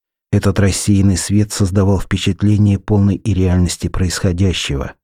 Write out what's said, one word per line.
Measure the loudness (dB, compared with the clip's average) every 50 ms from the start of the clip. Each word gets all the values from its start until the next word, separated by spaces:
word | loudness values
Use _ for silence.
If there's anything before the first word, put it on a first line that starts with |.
| _ _ _ _ _ _
Этот | -2 0 0 0 0 0
рассеянный | 0 0 0 -2 0 0 2 2 2 2 0
свет | 0 -2 0 0 0 0 0
создавал | -2 -2 -2 0 0 2 2 2 2 0
впечатление | -2 -2 -4 -2 -2 -2 -2 0 0 2 2 2 2 2 2 0
полной | -2 0 0 2 2 2 0
и | 0 -2 -2 0
реальности | 0 2 2 2 2 0 0 -2 -4 -6
происходящего. | -4 -2 -2 -2 -2 -2 -2 -2 -2 0 0 0 0 0 -2 -6 -6 -6 -6 -8 -10 -12 _